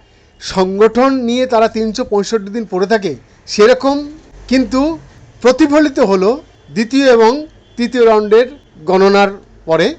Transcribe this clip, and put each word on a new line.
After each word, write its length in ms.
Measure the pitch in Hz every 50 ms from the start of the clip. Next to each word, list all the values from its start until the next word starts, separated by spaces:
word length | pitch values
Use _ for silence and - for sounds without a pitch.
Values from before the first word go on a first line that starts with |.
| _ _ _ _ _ _ _ _
সংগঠন 680 | - - - 190 190 185 190 196 214 220 220 240 262 269 269 262 240 233
নিয়ে 160 | 240 254 254 254 240
তারা 140 | 220 226 220 220
তিনশো 280 | 220 220 220 202 - 247 -
পঁয়ষট্টি 380 | 208 202 196 - 226 220 196 202 196
দিন 100 | 240 220 180
পড়ে 160 | 185 175 196 190 226
থাকে, 180 | 214 196 175 135 113 - _ _ _ _ -
সেরকম 480 | - 208 208 233 254 254 247 277 285 285 294 294 302 - - - - - - -
কিন্তু 320 | 247 269 254 196 247 262 285 311 330 302 - - - - - - _ - -
প্রতিফলিত 560 | 240 254 254 311 285 285 311 302 285 269 311 247 196
হলো 180 | 196 190 185 208 254 302 - _ _ _ _ - 143
দ্বিতীয় 300 | 185 233 226 269 269 277 262 240
এবং 160 | 226 226 220 262 302 311 311 - _ _ _ _ -
তৃতীয় 260 | 240 220 240 247 233
রাউন্ডের 420 | 226 220 214 214 208 208 226 254 247 285 269 - _ _ 180 156 170
গণনার 420 | 185 190 196 196 202 202 202 202 202 190 - _ _ - _ 160
পরে। 200 | 160 160 170 247 320